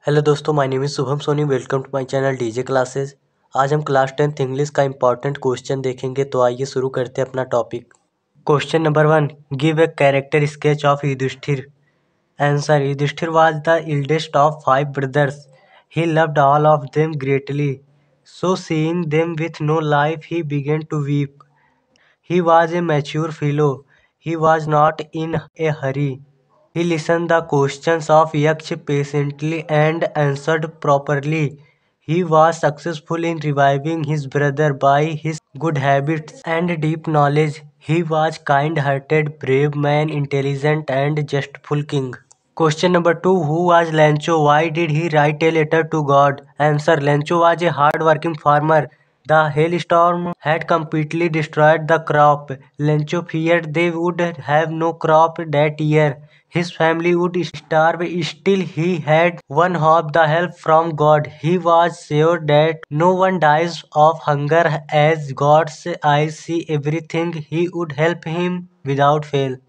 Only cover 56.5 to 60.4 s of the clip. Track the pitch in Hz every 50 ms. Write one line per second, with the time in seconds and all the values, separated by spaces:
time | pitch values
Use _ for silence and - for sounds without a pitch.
56.5 | - 170 175 175 - - 165 165 165 165 165 175 175 170 175 180 180 180 160 147
57.5 | - - - _ 165 156 156 165 165 165 180 170 165 180 160 - - - _ 196
58.5 | 196 190 180 - - 151 160 180 185 160 147 143 151 160 170 175 175 151 _ _
59.5 | 139 147 170 185 180 160 151 156 160 165 165 151 143 170 165 151 151 170